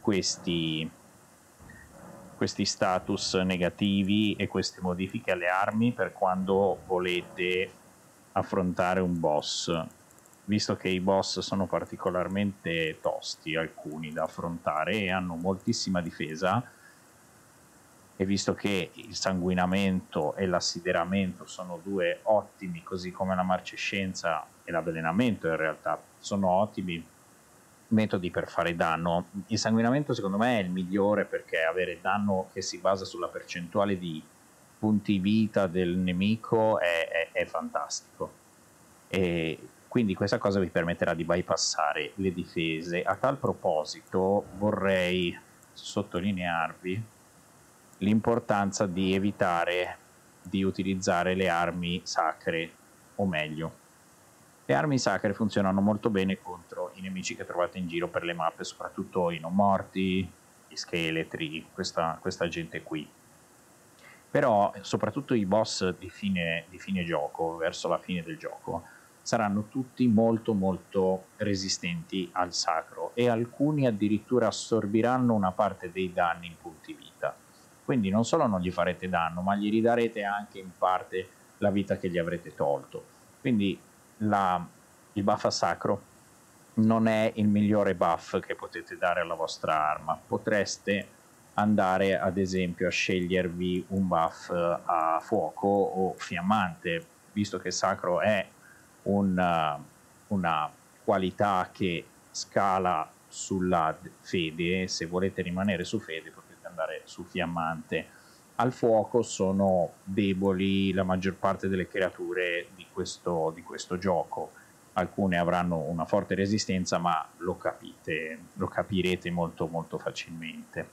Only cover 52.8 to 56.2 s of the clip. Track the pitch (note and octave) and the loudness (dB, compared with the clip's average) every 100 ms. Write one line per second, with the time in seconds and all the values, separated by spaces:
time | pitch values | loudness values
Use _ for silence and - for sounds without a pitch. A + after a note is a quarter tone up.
52.8 | - - - - G2+ D#2 D#2 D#2 D#2+ - | -20 -20 -20 -4 -2 0 -4 -4 -8 -10
53.8 | - - - - - - - - - C#3 | -20 -20 -20 -20 -20 -20 -20 -20 -2 0
54.8 | D#3 C3+ A#2+ F#2+ G#2+ G2 G#2+ G#2 F#2+ G2 | 2 2 2 0 0 0 0 2 2 4
55.8 | G2+ G#2+ A#2+ G2+ | 4 2 2 2